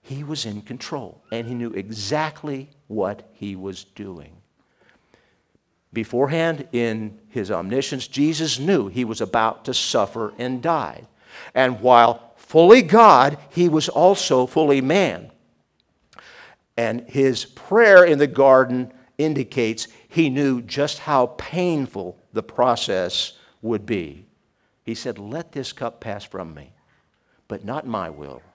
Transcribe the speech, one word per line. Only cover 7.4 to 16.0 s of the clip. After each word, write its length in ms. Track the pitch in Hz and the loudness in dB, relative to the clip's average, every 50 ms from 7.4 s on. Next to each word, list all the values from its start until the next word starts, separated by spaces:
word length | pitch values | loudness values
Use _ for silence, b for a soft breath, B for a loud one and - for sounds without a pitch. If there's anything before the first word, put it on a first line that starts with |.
| 101 98 | -6 -6
omniscience, 580 | 104 85 90 95 120 135 135 - 147 131 117 | -6 -8 -6 -4 -6 -6 -4 -6 -10 -10 -12
Jesus 520 | - - 135 147 156 160 147 160 151 - 127 | -10 -4 -2 -2 -2 -2 -4 -6 -6 -6 -6
knew 280 | 139 180 202 151 104 | -2 -2 0 0 -2
he 160 | 98 90 120 123 | -4 -6 -6 -6
was 160 | 110 113 - | -6 -6 -8
about 460 | 113 95 - 117 110 113 - - _ | -6 -2 0 0 0 0 -2 -6 _
to 80 | - 127 | -8 -6
suffer 580 | - - - - 120 101 - - 117 110 104 - | -6 -6 -2 -2 -2 -2 -2 -4 -8 -10 -10 -8
and 240 | - 120 127 131 123 | -10 -8 -8 -8 -6
die. 460 | 120 165 165 151 110 76 60 - - _ _ B B B B B B B B | -4 -4 -2 -2 -4 -8 -12 -16 -20 _ _ B B B B B B B B
And 260 | - 131 127 123 101 | 0 0 0 0 0
while 520 | 107 127 123 120 117 117 113 - - - _ | 4 6 8 8 8 6 2 -2 -12 -20 _
fully 480 | _ - _ - 156 170 180 226 262 202 | _ -20 _ 4 6 10 10 10 8 8
God, 560 | 151 190 226 226 208 160 120 131 143 147 - - - | 4 6 8 8 8 8 8 6 2 0 -6 -16 -10
he 180 | - 170 175 | -2 0 0
was 220 | 175 151 156 147 - | 2 2 0 -2 -2
also 560 | - 143 165 185 196 180 - - 139 127 127 | 0 4 4 4 4 2 0 0 0 0 0
fully 340 | 127 - 156 156 147 139 139 | 0 0 0 2 2 2 2
man. 520 | 131 131 160 202 190 139 90 87 - - _ _ _ _ _ _ _ _ _ _ _ _ _ _ | 2 0 0 0 0 -2 -4 -8 -14 -20 _ _ _ _ _ _ _ _ _ _ _ _ _ _